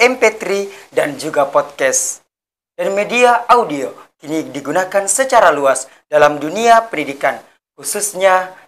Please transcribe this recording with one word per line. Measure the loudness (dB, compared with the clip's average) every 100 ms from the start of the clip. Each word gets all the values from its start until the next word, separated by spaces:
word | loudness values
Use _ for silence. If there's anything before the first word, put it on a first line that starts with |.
M | 0 2
P | 0 0
three | -4 -4 -6 -12 -8 -4
dan | -2 -4
juga | -6 -2
podcast. | 0 0 -2 -2 0 0 -4 -10 _ _ _ _ _
Dan | -8 -4 -4
media | -2 2 2 2 2
audio | 2 2 -4 -8 -10 -20 _
kini | -8 -6 -6
digunakan | -8 -4 -4 -2 -2
secara | -2 -2 2 4 4
luas | 4 0 0 -4 _ -2
dalam | 4 4 2
dunia | -6 0 4 4 2
pendidikan, | -6 -8 -4 -4 -4 -12 _ _ -14
khususnya | -10 -6 -6 0 2 2 -2 -14